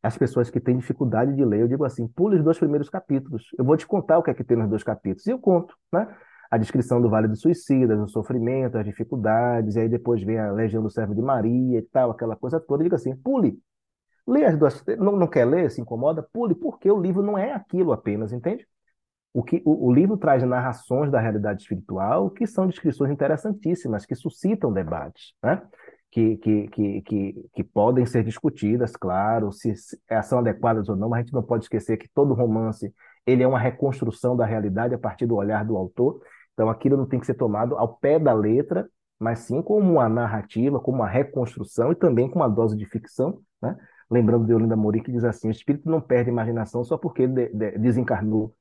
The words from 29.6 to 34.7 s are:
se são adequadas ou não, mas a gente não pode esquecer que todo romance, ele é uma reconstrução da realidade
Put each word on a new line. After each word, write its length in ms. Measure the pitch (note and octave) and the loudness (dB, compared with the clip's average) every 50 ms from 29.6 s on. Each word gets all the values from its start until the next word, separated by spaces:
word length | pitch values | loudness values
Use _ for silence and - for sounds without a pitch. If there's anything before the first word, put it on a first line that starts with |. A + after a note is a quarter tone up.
| - A#2 G#2 | -4 -4 -4
se 240 | - - - - - _ _ A2+ A2 G#2 | -4 -10 -18 -20 -20 _ _ -4 -4 -2
são 160 | - C3 B2 | 0 0 0
adequadas 460 | A#2+ A2+ G2+ - - A#2 A2+ A2 G2 G#2+ | 0 0 -2 0 0 0 0 0 -2 -2
ou 60 | G#2 | -4
não, 120 | F#2+ G#2 A2+ | -2 -2 -2
mas 120 | A2+ A#2 | -2 -4
a 20 | |
gente 100 | A#2+ A#2+ | -4 -4
não 100 | C3+ B2 | -4 -6
pode 220 | A2 - A#2+ A2 - | -2 -2 -2 -4 -2
esquecer 320 | - - G#2+ - - A2 | -4 -6 -6 -2 -2 -4
que 140 | A2 - - | -4 -6 -4
todo 220 | _ - C#3 C#3 B2+ | _ 2 2 2 2
romance, 580 | G#2+ B2 A2+ G#2+ A2 A2+ A2 A2 - - G2+ _ _ - - _ _ _ | 0 0 0 0 0 -2 -4 -6 -8 -10 -12 _ _ -20 -20 _ _ _
ele 180 | - B2+ B2 | 2 2 4
é 60 | B2+ B2+ | 4 4
uma 100 | C3+ A#2+ | 2 2
reconstrução 760 | A2 B2+ A#2+ - C#3+ C#3 C3 - - A#2 - - - B2 B2 | 0 -2 -2 0 -2 -2 -2 -2 -4 -6 -6 -2 -2 -2 0
da 80 | A#2+ A2+ | 0 0
realidade 500 | G#2 A#2 A2 G2+ G2+ | 0 0 -2 -2 -2